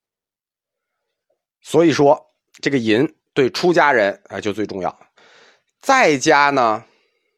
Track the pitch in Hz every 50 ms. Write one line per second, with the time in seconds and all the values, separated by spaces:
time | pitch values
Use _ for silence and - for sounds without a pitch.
0 | _ _ _ _ _ _ _ _ _ _ _ _ _ _ _ _ _ _ _ _
1 | _ _ _ _ _ _ _ _ _ _ _ _ - - - 151 170 160 123 147
2 | 143 143 156 - _ _ _ _ _ _ _ - - 151 139 131 113 110 104 117
3 | 156 - - _ _ _ - 147 131 117 - - - 180 165 170 151 143 135 113
4 | 101 98 - - _ - 104 98 101 104 95 107 101 - 95 95 87 80 - _
5 | _ _ _ _ _ _ _ _ _ _ _ _ _ _ _ _ - - 269 262
6 | 226 170 147 127 123 156 147 143 143 143 139 131 120 110 107 110 - _ _ _
7 | _ _ _ _ _ _ _